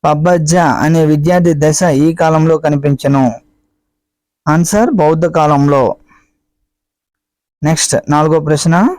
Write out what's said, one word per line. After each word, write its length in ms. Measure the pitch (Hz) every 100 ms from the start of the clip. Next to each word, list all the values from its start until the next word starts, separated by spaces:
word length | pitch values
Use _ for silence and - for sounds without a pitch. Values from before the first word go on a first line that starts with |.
పబ్బజ్జ 520 | 151 151 165 175 151 175 165 120 143
అనే 160 | 165 151
విద్యార్థి 440 | 151 151 180 170 151 151
దశ 180 | 156 180 139 156
ఈ 20 | 165
కాలంలో 340 | 160 160 160 156 156
కనిపించెను. 640 | 147 143 135 139 139 127 113 _ _ _ _ _ _ _ _ _ _ - 156
ఆన్సర్, 360 | 170 208 240 233
బౌద్ధ 220 | 151 160 170 165
కాలంలో. 460 | 151 143 143 143 117 - _ _ _ _ _ _ _ _ _ _ _ _ _ _ _ _
నెక్స్ట్, 340 | 147 160 - 127 - 147
నాలుగో 240 | 156 160 151
ప్రశ్న 260 | 151 170 170 233